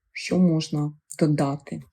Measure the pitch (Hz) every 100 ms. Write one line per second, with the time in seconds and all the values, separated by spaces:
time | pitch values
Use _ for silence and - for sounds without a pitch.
0 | _ - - 180 180 160 156 151 147 151
1 | - - 156 151 139 143 - 165 -